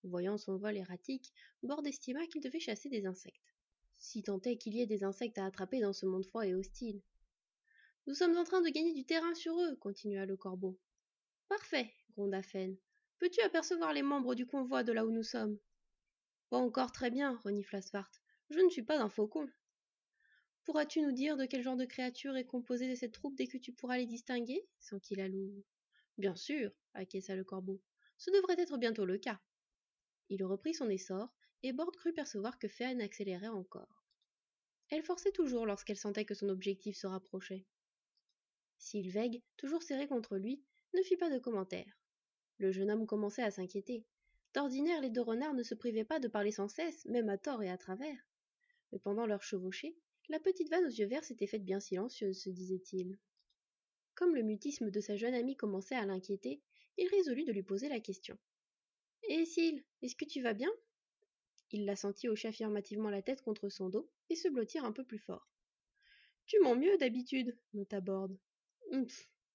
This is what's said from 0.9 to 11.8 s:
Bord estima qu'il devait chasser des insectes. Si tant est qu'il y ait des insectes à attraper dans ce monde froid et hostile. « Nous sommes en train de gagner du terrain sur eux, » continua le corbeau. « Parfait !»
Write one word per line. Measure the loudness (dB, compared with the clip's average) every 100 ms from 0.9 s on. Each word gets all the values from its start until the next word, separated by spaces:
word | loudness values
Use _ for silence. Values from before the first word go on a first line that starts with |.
| -8 -6 -6 -8 -20 -20 _
Bord | -4 -2 -2
estima | -4 -4 -4 -4
qu'il | -4
devait | -4 -4
chasser | -4 -6 -4
des | -2 -2
insectes. | -6 -12 -20 _ _ _ _ _ _
Si | -8 -6
tant | -2 -2
est | 0 -2
qu'il | -2 0
y |
ait | 2
des | 2
insectes | 0 -2 -4 -2
à | -4
attraper | -4 -2 2
dans | 2
ce | 2 0
monde | 0 -2
froid | -2 0
et | 0
hostile. « | -2 -6 -8 -8 -12 _ _ _ _ _ _ _ -20 _ -8
Nous |
sommes | 4 6 6
en | 6
train | 4
de | 4
gagner | 4 0
du | 0 0
terrain | 2 2
sur | 0 0 2
eux, » | 2 0
continua | -6 -4 -4 -2 -2
le | -4
corbeau. « | -4 -4 -4 -6 _ _ _ _ _ _ _
Parfait !» | -4 0 -2